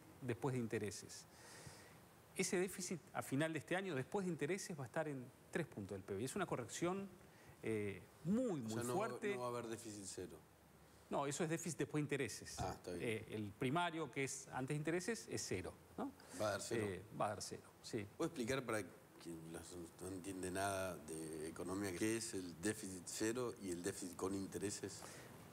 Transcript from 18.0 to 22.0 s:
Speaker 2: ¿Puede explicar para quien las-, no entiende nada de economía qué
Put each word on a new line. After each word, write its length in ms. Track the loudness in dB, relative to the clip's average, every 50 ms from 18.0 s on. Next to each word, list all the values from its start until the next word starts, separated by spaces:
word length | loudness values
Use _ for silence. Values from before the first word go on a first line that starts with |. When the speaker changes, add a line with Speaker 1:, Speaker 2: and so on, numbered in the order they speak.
| -2 -2 -2
Speaker 2:
¿Puede 120 | -2 -2 0
explicar 360 | 0 0 0 2 2 2 2
para 180 | 2 0 0 0 -2 -6 -14 -18 -18 -16 -12
quien 300 | -8 -8 -8 -6 -6 -8
las-, 240 | -8 -8 -8 -8 -8 -8 -8 -8 -8 -6
no 80 | -4 -4
entiende 420 | -4 -4 -4 -4 -2 0 0 0
nada 460 | 2 2 4 4 4 2 2 0 -2
de 520 | -4 -6 -6 -6 -4 -4 -4 -4 -4 -4 -4
economía 440 | -4 -4 -2 0 0 2 2 2
qué 240 | 2 2